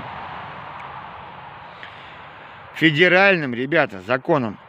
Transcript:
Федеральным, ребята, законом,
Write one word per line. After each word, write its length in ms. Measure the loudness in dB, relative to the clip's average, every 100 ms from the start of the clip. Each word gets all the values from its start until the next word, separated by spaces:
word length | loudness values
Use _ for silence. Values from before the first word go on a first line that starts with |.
| -8 -12 -12 -12 -14 -14 -14 -14 -14 -14 -16 -16 -16 -16 -18 -18 -18 -16 -18 -16 -18 -18 -18 -18 -20 -20 -14
Федеральным, 800 | 2 4 6 6 6 6 4 0
ребята, 480 | -4 0 2 2 -2
законом, 560 | -2 -2 2 0 0 -6